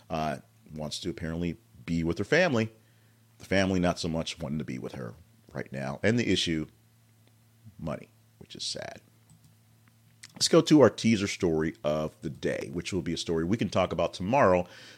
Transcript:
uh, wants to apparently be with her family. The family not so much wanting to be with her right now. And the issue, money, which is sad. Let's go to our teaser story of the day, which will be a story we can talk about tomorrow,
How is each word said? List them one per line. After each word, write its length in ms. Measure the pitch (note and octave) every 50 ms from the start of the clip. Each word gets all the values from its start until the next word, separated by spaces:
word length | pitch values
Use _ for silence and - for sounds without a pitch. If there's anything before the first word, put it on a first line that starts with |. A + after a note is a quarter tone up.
| _ -
uh, 280 | F2 D#2+ D#2 D#2 C#2 C2 - _ _ _ _ -
wants 280 | D2+ D2+ D2+ D2 - -
to 100 | - F2
apparently 460 | - - E2 D#2+ E2 E2+ F2 E2+ D#2 - _ _ _ - -
be 200 | - E2+ E2+ D#2+
with 140 | E2 E2+ -
her 60 | G2+
family. 460 | - D3 E3 F#3 E3 B2+ A2+ A2+ A2 - _ _ _ _ _ _ _ _ _ _ _ _ -
The 60 | -
family 360 | - F#2 G2 F#2+ F#2 F#2+ F#2
not 180 | F2 F2 D#2+ -
so 80 | -
much 320 | E2+ D#2+ E2 D#2 - - -
wanting 200 | E2 C2+ D2+ D#2
to 60 | C2+
be 140 | - B1+ B1
with 140 | - -
her 220 | - C2+ A#1+ A1+ A1+ - - _ _ _ _ -
right 200 | - C2+ - -
now. 260 | - C2+ C2+ C2+ C#2+ - -
And 120 | G#2 A#2
the 160 | A#2+ - -
issue, 340 | F#2 - - F2+ D#2+ D#2 D#2 - _ _ _ _ _ _ _ _ _ _ _ _ _ _ _ _ _ _ - A2 -
money, 340 | - E2 D#2 C2+ - - _ _ _ _ _ _ -
which 160 | - - -
is 80 | -
sad. 380 | - - - - - - - - _ _ _ _ _ _ - _ _ _ _ _ _ _ _ _ _ _ _ _ _ _ _ - - - - -
Let's 80 | -
go 140 | - - E3
to 200 | D#3+ - D#3+ D3+
our 60 | B2+ G#2
teaser 380 | - - - A2+ A2+ F#2+ G2+
story 480 | F#2+ - - F#2+ E2+ D#2+ D#2 D#2+ E2 - -
of 320 | - D2+ D2+ D#2 D#2 D#2 - -
the 80 | - D#2+
day, 400 | B1+ C2 - D2+ A#1+ - - B1
which 200 | C2+ F2 - -
will 100 | G2+ F2+
be 100 | C#2+ F2
a 40 | D#2+
story 260 | - - - E2 E2
we 140 | E2 F2 A2
can 140 | A#2+ A#2 F2+
talk 220 | - G2 F#2 F2
about 220 | - E2 E2+ D#2 -
tomorrow, 540 | - F2+ G2 B2+ C#3+ A#2+ F#2+ F2+ F2+ F2+ - - - - - -